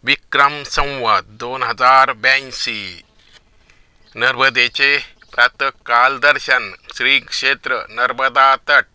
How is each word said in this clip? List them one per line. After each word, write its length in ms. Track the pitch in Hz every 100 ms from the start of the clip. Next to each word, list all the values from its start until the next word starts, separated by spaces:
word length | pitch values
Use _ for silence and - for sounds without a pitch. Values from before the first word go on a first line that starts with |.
विक्रम 580 | 123 139 _ 139 139 147
संवत 600 | 139 - 143 139 113 101
दोन 380 | 92 110 123 127
हजार 500 | 120 117 127 131 135
ब्याऐंशी. 920 | 117 123 135 131 123 - 110 98 87 _ _ _ - _ _ _ _ _ _ _ 113
नर्मदेचे 800 | 120 120 131 123 120 - 139 143 - _ _
प्रातःकाल 840 | - 123 _ 135 - - 120 127 135
दर्शन. 560 | 143 135 - 131 107 92 _
श्री 260 | - 123 139
क्षेत्र 640 | 127 - 135 135 - 123 -
नर्मदा 680 | 110 123 123 135 123 135 131
तट 280 | - 143 -